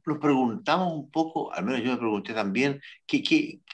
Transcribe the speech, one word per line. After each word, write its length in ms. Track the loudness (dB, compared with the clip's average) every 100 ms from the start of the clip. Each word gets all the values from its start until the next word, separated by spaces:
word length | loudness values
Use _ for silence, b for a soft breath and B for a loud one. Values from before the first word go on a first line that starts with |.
| -6
nos 120 | 0
preguntamos 760 | 2 4 2 0 0 2 2
un 160 | -2 -4
poco, 420 | -2 0 -2 -6
al 120 | -4 -2
menos 160 | 0
yo 80 | 0
me 80 | 0
pregunté 340 | 0 0 -2
también, 480 | -4 -2 0 0 -2 B B -2
¿qué, 160 | -2
qué, 380 | 2 2 2 -8 -18